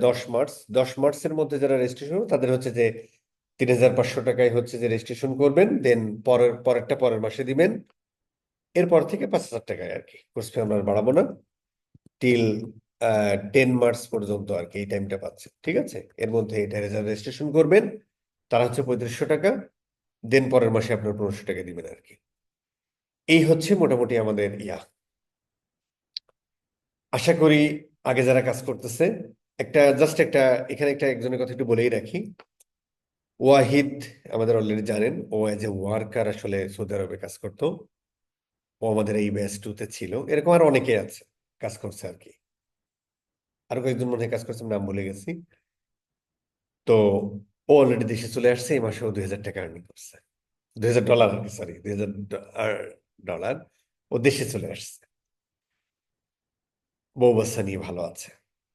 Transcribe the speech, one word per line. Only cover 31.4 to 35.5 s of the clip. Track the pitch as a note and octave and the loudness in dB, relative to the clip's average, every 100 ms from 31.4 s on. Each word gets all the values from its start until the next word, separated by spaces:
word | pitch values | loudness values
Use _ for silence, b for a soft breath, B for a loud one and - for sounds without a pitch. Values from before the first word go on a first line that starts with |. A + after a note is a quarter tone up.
কথা | B2 | -6
একটু | B2 A#2+ | -6 0
বলেই | A2+ A#2+ | 2 2
রাখি। | A2 G#2+ F3+ G#3+ - _ _ _ _ _ _ _ _ _ _ | 0 -4 -8 -10 -14 _ _ _ _ _ _ _ _ _ _
ওয়াহিদ | B2+ C#3 B2 C#3+ C#3 - - - - | 6 6 6 2 2 -4 -14 -18 -8
আমাদের | A2+ A2+ A2+ | -2 2 2
already | G#2+ G#2+ | 2 -2
জানেন, | G#2+ G#2 A2+ E3+ - | -2 -2 -2 -4 -6
ও | G#2+ | -2
as | G#2+ | -2